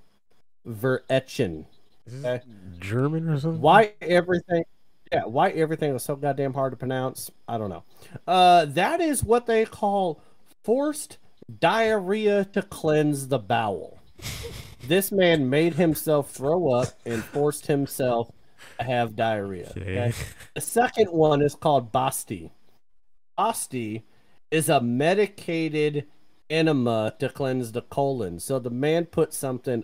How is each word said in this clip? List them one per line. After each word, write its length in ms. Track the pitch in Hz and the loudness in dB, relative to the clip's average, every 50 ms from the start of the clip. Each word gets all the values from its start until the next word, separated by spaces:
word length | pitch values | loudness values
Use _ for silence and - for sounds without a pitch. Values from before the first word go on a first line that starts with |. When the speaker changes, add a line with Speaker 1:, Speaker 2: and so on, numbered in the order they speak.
| - - _ _ _ _ - - - - - - - 120 | -20 -20 _ _ _ _ -20 -20 -20 -20 -20 -20 -14 -14
Speaker 1:
Veretchen. 960 | 117 104 113 131 127 120 - - 135 131 - - - - 123 92 80 78 78 - - - - - - - - | -10 -4 0 0 0 0 0 0 0 0 0 -2 -4 -2 -2 -2 -2 -8 -12 -16 -20 -20 -20 -20 -20 -20 -20
Speaker 2:
Is 160 | 110 120 131 | -18 -16 -8
this 40 | 139 | -4
Speaker 1:
Okay? 180 | 123 127 120 - 123 110 101 92 95 87 85 | -4 -4 -4 -6 -12 -20 -20 -18 -18 -16 -12
Speaker 2:
German 500 | 90 98 110 123 131 147 156 160 165 165 | -8 -4 -2 0 0 0 0 -2 -2 0
or 100 | 151 139 | -2 0
something? 220 | 139 160 165 113 | 0 -2 -2 2
Speaker 1:
Why 320 | 123 156 180 214 226 214 - - | 6 8 8 8 8 6 2 -8
everything, 640 | - 156 175 175 170 180 180 175 - - 175 165 165 - - _ - - - - - - | -2 2 2 2 4 2 -2 -2 -2 0 -2 -2 -2 -4 -10 _ -20 -20 -20 -20 -10 -2
yeah, 140 | - 143 98 | -2 -2 -2
why 240 | 110 113 139 175 196 | 0 0 0 0 0
everything 420 | - 156 160 151 160 151 156 147 135 | 2 0 -2 -2 -2 -2 -2 -2 -2
was 100 | 120 - | -4 -4
so 120 | - 147 | -6 -6
goddamn 380 | 139 143 143 139 139 139 135 131 | -4 -2 -4 -2 -2 -2 -4 -2
hard 180 | 139 135 135 | -2 -4 -4
to 60 | 131 120 | -4 -6
pronounce, 540 | 131 127 131 131 127 131 - - - - - - - - | -6 -4 -4 -2 -4 -4 -6 -8 -14 -16 -16 -18 -12 -8
I 100 | 117 113 | -6 -6
don't 120 | 107 98 | -6 -6
know. 140 | 87 80 - - - - - - - - - - | -8 -10 -14 -18 -20 -20 -20 -18 -18 -14 -4 0
Uh, 380 | 175 185 180 180 175 175 160 | 4 6 8 8 8 8 6
that 360 | 147 131 156 190 247 320 349 | 4 2 0 0 2 2 0
is 220 | 349 320 285 - - | 0 0 0 -2 2
what 220 | 202 226 240 240 | 2 2 2 2
they 200 | - 226 220 226 | 2 2 2 2
call 560 | - - - - 202 202 202 190 175 151 - - - - - - - - _ - | 0 -4 -4 -2 -2 0 0 -2 -2 -4 -6 -12 -20 -20 -20 -20 -20 -20 _ -2
forced 540 | - 226 269 285 302 294 - - - - - - - - - - - 113 104 | 0 0 0 0 -2 -4 -6 -10 -14 -16 -20 -20 -20 -20 -20 -20 -18 -8 0
diarrhea 840 | - 165 196 226 226 220 220 208 185 175 208 214 214 208 202 202 196 | 0 2 2 4 2 2 2 0 0 -2 -2 0 2 2 2 2 0
to 160 | 202 - 202 | 0 -2 -4
cleanse 640 | 190 - - - - 151 151 151 151 151 147 135 135 127 | -4 -4 -8 -4 0 2 2 4 2 2 0 -2 -2 -2
the 120 | 139 127 | -2 -2
bowel. 600 | 107 - 120 113 113 104 95 80 80 - - - - - - - - - - - - - - - - - - - - 123 | 0 0 -2 0 0 -2 -4 -6 -8 -12 -16 -20 -20 -20 -20 -14 -12 -12 -10 -10 -10 -12 -12 -14 -16 -18 -18 -14 -4 0
This 240 | 165 196 190 - | 0 0 0 0
man 380 | 208 190 185 175 165 156 135 127 | 2 2 4 4 4 4 4 2
made 260 | 135 151 165 170 160 | 2 2 2 2 2
himself 560 | 147 180 165 147 - - 156 151 147 139 - | 2 2 2 2 0 0 0 2 0 0 -2
throw 400 | - - 127 143 165 180 175 143 | -8 -6 -2 0 0 0 2 2
up 180 | 123 120 127 127 - - - | 2 2 0 -2 -6 -10 -8
and 180 | 120 117 113 107 | -6 -6 -6 -6
forced 440 | - - 143 147 147 143 - - - | -6 -4 -2 0 0 -2 -4 -2 -2
himself 640 | 151 143 139 131 - - 139 123 120 117 117 - - - - - - - - - - - | 0 0 0 -2 -4 -2 -2 0 0 0 -2 -4 -8 -20 -20 -20 -20 -20 -20 -20 -10 -8
to 60 | 120 | -6
have 300 | 131 127 120 117 113 107 | -2 0 -2 -2 -2 -2
diarrhea. 540 | 107 117 113 110 104 98 98 95 87 - - | -2 -2 0 0 -2 -4 -6 -8 -10 -10 -12
Speaker 2:
Okay. 100 | - - | -12 -10
Speaker 1:
Okay? 320 | 92 95 95 95 120 117 117 - - - - - - - - | -8 -6 -4 -2 -2 -2 -2 -4 -8 -12 -14 -18 -20 -14 -12
The 60 | - | -12
second 460 | - - - 226 240 247 - 240 220 185 | -10 -4 0 2 2 2 4 2 0 2
one 300 | 170 160 156 151 147 139 | 4 4 4 4 6 4
is 140 | 147 147 - | 2 0 0
called 360 | - - 165 147 127 120 113 | 0 0 2 2 2 2 0
Basti. 600 | - 127 131 135 - - - - 117 87 82 80 - - - - - - - - - - - - - - - - - - | -2 0 0 0 -2 -4 -8 -8 -10 -10 -10 -14 -18 -20 -20 -20 -20 -20 -20 -20 -20 -20 -20 -20 -20 -20 -20 -14 -4 -2
Basti 640 | 190 226 226 - - - - 127 113 107 107 113 - _ - - _ _ - - - - | -2 0 0 -4 -8 -8 -6 -6 -6 -6 -6 -8 -10 _ -20 -20 _ _ -20 -20 -10 -2
is 180 | 151 160 156 165 | -2 0 2 4
a 100 | 156 135 | 2 2
medicated 1200 | 120 120 120 127 143 165 190 208 208 196 - - - - 170 160 160 156 147 151 151 151 147 143 135 - - - - - - - - - | 4 2 0 2 2 2 4 2 2 0 -2 -10 -8 -6 -4 -2 -2 -2 -2 0 0 0 0 -2 -8 -8 -16 -20 -20 -20 -20 -20 -10 -4
enema 640 | 156 160 160 160 151 135 120 120 113 110 107 110 - - | 0 2 2 4 2 2 2 2 0 0 0 -2 -4 -4
to 80 | 135 123 | -6 -6
cleanse 420 | - - 143 131 131 131 123 110 | -4 -4 -4 -2 -2 -2 -4 -4
the 100 | 107 120 | -6 -8
colon. 580 | - - - - 143 139 135 123 107 87 87 85 | -8 -6 -4 -2 -2 -2 -2 -4 -4 -6 -8 -8
So 200 | - - 139 131 | -6 -4 -4 -4
the 100 | 120 127 | -4 -4
man 360 | 120 123 139 151 160 170 170 | -4 -2 0 0 2 0 0
put 280 | 165 - 170 156 - - | -2 0 0 0 0 -2
something 500 | - - 135 127 123 - 135 123 113 | -6 -6 -6 -6 -6 -4 -4 -4 -4